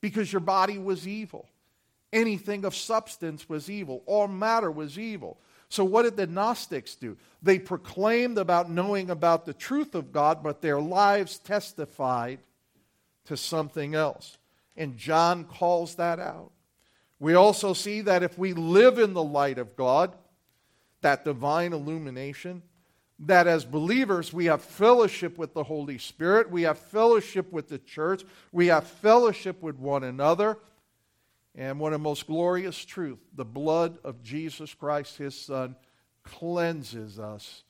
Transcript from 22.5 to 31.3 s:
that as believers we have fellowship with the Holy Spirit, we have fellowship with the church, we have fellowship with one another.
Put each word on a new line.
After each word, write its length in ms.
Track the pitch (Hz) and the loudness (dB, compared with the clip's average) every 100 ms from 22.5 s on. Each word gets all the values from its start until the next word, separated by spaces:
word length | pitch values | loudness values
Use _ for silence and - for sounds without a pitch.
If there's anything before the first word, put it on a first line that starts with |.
| 180 - _ _ _ _ _ | -14 -18 _ _ _ _ _
that 220 | 147 180 175 | 4 6 6
as 200 | 165 123 | 4 0
believers 680 | 151 160 240 254 185 156 | -4 0 0 2 0 -2
we 120 | 165 170 | -2 2
have 180 | 147 | 2
fellowship 760 | - - 208 247 208 - 175 170 | -2 2 6 8 6 2 -8 -8
with 160 | 160 | -8
the 100 | - | -6
Holy 360 | 147 156 143 131 | -6 -6 -8 -10
Spirit, 500 | - - 165 208 226 | -14 -4 2 4 4
we 140 | 175 | 0
have 160 | 170 151 | 0 0
fellowship 760 | - 214 226 226 208 190 185 | -4 4 6 6 2 -6 -6
with 160 | 165 147 | -8 -10
the 80 | 139 | -14
church, 460 | _ - 156 190 - - _ | _ -6 -2 -4 -6 -20 _
we 140 | 175 175 | 2 4
have 220 | 165 - | 4 2
fellowship 720 | - 208 233 240 196 190 180 | -2 6 6 6 0 -8 -8
with 160 | 160 135 | -10 -8
one 260 | 135 139 | -4 -2
another. 540 | 131 127 147 170 208 214 _ _ _ _ _ _ _ | -4 0 2 4 2 -2 _ _ _ _ _ _ _